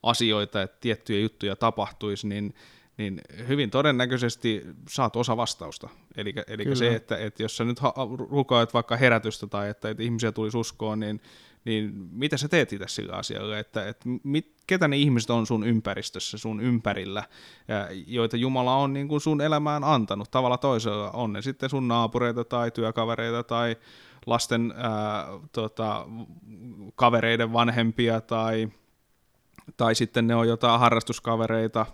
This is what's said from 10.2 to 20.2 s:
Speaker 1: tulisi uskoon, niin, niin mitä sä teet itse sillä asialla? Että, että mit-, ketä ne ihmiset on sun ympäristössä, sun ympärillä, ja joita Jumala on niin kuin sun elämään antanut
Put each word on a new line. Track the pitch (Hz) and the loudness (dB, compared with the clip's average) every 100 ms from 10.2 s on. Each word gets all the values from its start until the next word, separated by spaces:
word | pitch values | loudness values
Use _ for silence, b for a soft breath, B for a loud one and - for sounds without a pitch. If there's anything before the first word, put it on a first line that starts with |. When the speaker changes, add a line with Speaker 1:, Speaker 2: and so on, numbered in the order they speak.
| 113 | -2
Speaker 1:
tulisi | 107 107 117 | -2 -2 -2
uskoon, | 113 - 110 107 | -4 -6 -4 -4
niin, | 104 104 B B B B - | -4 -6 B B B B -2
niin | 110 107 104 90 | -2 -2 -8 -12
mitä | 92 147 147 | -4 -2 -2
sä | 143 | 2
teet | 175 123 | 2 2
itse | 101 90 | -2 -8
sillä | - 98 95 | -8 -6 -6
asialla? | - 101 101 107 | -6 -6 -6 -6
Että, | 110 110 101 | -6 -6 -8
että | 110 123 123 | -8 -6 -6
mit-, | 139 147 - _ - | -2 -2 -4 _ -2
ketä | 185 160 | 2 4
ne | 143 | 4
ihmiset | 147 120 113 | 4 4 2
on | 117 110 | 0 2
sun | 117 | 0
ympäristössä, | 110 113 107 98 - - - 107 | 2 0 0 -6 -8 -8 -10 -8
sun | 113 107 | -8 -4
ympärillä, | 123 120 110 98 95 101 - B B B - | 0 2 0 -4 -4 -8 -10 B B B -6
ja | 107 98 92 82 | -4 -4 -10 -6
joita | 120 113 117 | 0 0 2
Jumala | 127 131 127 135 | 0 2 2 2
on | 139 | 2
niin | 139 143 | 0 -2
kuin | 147 | 0
sun | 156 151 | 2 2
elämään | 151 151 151 147 | 4 2 2 0
antanut | 143 143 104 101 | 4 2 2 -4